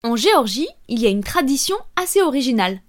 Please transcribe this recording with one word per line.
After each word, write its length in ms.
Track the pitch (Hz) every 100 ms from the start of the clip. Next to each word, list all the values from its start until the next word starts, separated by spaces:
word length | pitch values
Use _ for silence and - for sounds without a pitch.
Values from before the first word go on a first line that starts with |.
En 120 | 233 233
Géorgie, 540 | 285 392 226 202 330 - -
il 120 | 233
y 60 | 220
a 40 |
une 140 | 196
tradition 520 | 196 - 269 277 - 403 - -
assez 260 | 370 392
originale. 600 | 359 269 262 226 185 190